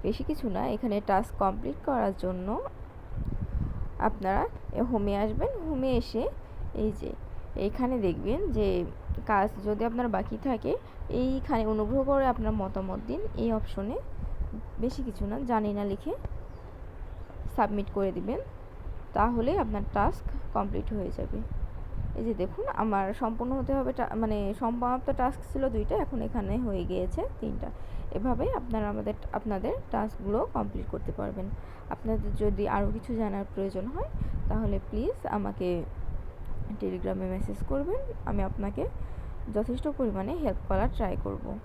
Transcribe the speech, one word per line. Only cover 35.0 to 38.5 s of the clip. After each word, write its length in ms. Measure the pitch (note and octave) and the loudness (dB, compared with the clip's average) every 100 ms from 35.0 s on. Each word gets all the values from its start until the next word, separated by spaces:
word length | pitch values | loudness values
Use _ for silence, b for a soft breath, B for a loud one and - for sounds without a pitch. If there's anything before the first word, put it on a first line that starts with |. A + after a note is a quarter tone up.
| C#4+ C5 - | 0 -2 0
আমাকে 560 | G#3 G3+ G3+ F3+ F3 - - - - - - - - - G#3+ | 0 0 0 0 0 0 -2 -2 0 -4 -6 -4 -2 -2 -2
টেলিগ্রামে 460 | G3 F#3 F3+ F#3+ F#3+ | -2 -2 0 0 0
মেসেজ 320 | F#3 - G3 - | 0 -2 0 0
করবেন, 460 | C4+ C#4+ A#4+ C#5 A4+ - | 2 2 0 0 -4 0
আমি 180 | - | 2
আপনাকে 440 | F#3+ | 2